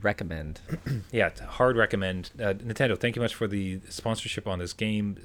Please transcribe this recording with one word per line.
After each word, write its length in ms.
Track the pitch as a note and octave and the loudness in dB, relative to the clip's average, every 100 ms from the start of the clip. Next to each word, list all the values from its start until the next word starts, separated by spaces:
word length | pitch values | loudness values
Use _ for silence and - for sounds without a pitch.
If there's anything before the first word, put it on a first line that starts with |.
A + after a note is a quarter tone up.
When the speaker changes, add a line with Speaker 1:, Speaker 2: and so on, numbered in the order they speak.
Speaker 1:
recommend. 600 | G#2 G#2 E2+ D#2+ D2+ D#2+ - D#3+ - | 0 0 -2 -6 -6 -8 -8 -6 -4
Speaker 2:
<clears throat> 260 | B2+ - | -4 -2
Yeah, 160 | A#2 F2 | 2 2
it's 140 | - | 0
a 40 | - | -6
hard 300 | - B2+ A#2 | 4 4 6
recommend. 540 | G#2+ G#2 F#2+ F#2 F2 - | 4 4 0 -2 -6 -2
Uh, 140 | G#2+ | 0
Nintendo, 440 | G2 A#2 A2 C3+ G2 | 0 -2 2 2 2
thank 180 | A#2+ A#2+ | 0 0
you 40 | |
much 140 | A#2 - | -2 0
for 120 | A2 | -2
the 340 | G2+ F#2+ F#2+ - | 0 -2 -4 -8
sponsorship 580 | - A2+ A2+ - - G#2+ | -6 -2 -2 -4 -6 -4
on 120 | F#2 | -2
this 120 | F2 | -4
game. 460 | - G#2+ G#2+ G#2 F#2+ | -2 0 0 0 -4